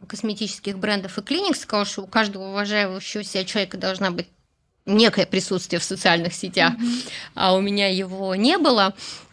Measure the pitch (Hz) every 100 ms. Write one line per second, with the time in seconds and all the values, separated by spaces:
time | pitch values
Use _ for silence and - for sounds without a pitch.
0 | - 208 220 208 208 - 202 190 190 202
1 | 185 - - 311 392 277 - 208 202 -
2 | 190 233 208 202 190 196 202 208 202 185
3 | - 214 208 196 190 214 190 185 185 185
4 | 196 175 175 _ _ _ _ _ - 208
5 | 226 202 175 190 - 185 - 170 - 190
6 | 185 170 170 - 190 185 165 - 240 247
7 | - - - - 185 185 202 202 196 185
8 | 185 190 190 185 240 381 302 233 196 -
9 | - - -